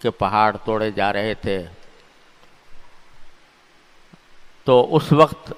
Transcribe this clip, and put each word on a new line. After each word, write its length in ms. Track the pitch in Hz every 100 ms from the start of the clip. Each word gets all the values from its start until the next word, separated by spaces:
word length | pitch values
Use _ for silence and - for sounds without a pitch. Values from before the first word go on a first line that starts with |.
के 100 | 120
पहाड़ 440 | - 95 107 107 104
तोड़े 340 | - 110 110
जा 180 | 101 101
रहे 240 | 101 110 101
थे, 220 | - 98 85 - - _ _ _ _ _ - _ - - - - - - - - _ _ _ _ _ _ _ - _ - - - -
तो 140 | 127 123
उस 200 | 160 -
वक्त 420 | 147 156 - -